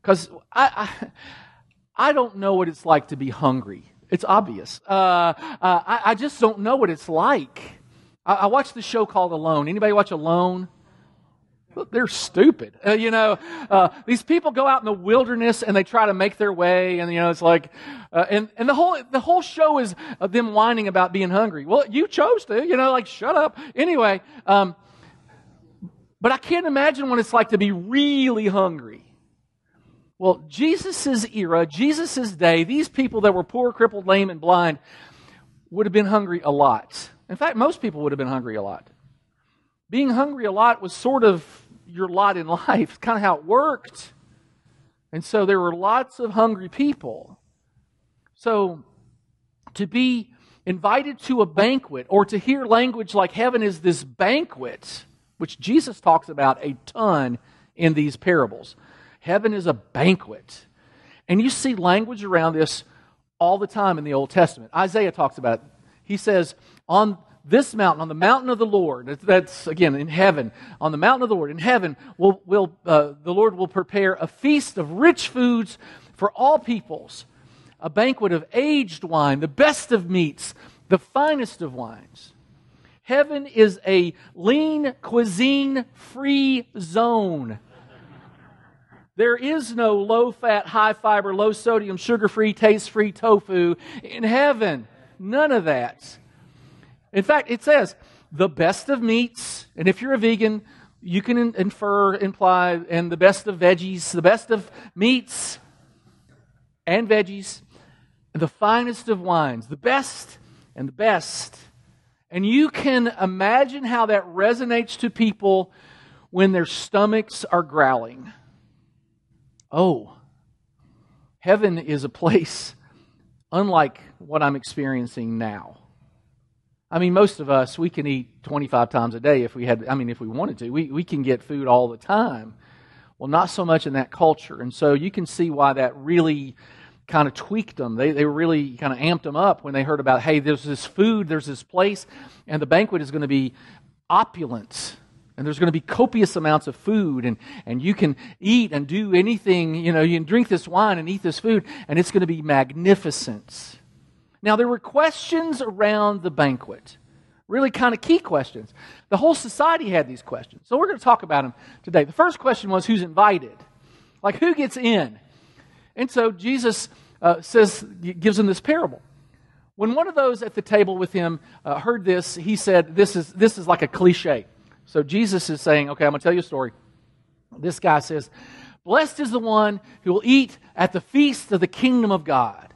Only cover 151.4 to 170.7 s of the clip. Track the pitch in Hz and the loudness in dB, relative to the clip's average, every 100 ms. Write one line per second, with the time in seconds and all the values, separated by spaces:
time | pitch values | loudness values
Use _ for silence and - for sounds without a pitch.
151.4 | 220 214 - - 214 147 - 196 175 165 | 0 0 -2 -18 -4 -2 0 0 0 -4
152.4 | 151 135 131 147 180 196 165 - - 104 | 0 0 0 -2 2 2 0 -8 -10 -12
153.4 | - - - - _ _ _ _ _ _ | -16 -20 -20 -20 _ _ _ _ _ _
154.4 | 208 214 240 240 - 277 311 - - 330 | 0 2 2 -2 -2 2 2 0 -4 -2
155.4 | 330 262 240 190 208 214 208 202 175 151 | -2 -6 -6 0 0 2 0 0 -6 0
156.4 | 143 127 - - - - _ _ _ _ | 0 -2 -10 -20 -20 -20 _ _ _ _
157.4 | _ 226 269 - 247 226 - 330 - 151 | _ -2 -2 0 -2 0 0 0 2 -4
158.4 | - 117 110 - - - _ 196 302 320 | -4 -14 -20 -20 -20 -20 _ 2 2 2
159.4 | 233 - 302 330 226 175 127 127 - 123 | -6 0 2 2 0 0 -2 -8 -12 -12
160.4 | - - _ 262 381 285 262 233 170 143 | -12 -20 _ 0 0 0 2 2 2 -2
161.4 | 131 - - - - 160 147 - 349 - | -2 -10 -20 -20 0 2 2 2 2 2
162.4 | 262 233 202 190 185 220 175 160 208 180 | -2 -2 -2 -2 0 -2 0 4 4 4
163.4 | 123 - - _ _ _ _ _ 202 196 | -4 -20 -20 _ _ _ _ _ -4 0
164.4 | 339 302 277 262 233 214 131 107 _ _ | 0 0 -4 -2 0 0 -2 -8 _ _
165.4 | _ _ _ _ _ - 254 254 226 180 | _ _ _ _ _ -8 -4 0 0 -2
166.4 | 214 269 233 - - _ _ _ 170 170 | -4 -2 -2 -4 -10 _ _ _ 0 0
167.4 | - 233 208 - - 185 170 175 196 202 | 0 4 4 2 -16 -12 -12 -2 0 2
168.4 | 202 185 - 311 269 - _ _ _ _ | 0 0 -2 -2 -2 -8 _ _ _ _
169.4 | _ _ _ - 220 262 359 320 262 233 | _ _ _ -4 -2 0 0 0 0 -2
170.4 | 226 - - | -8 -10 0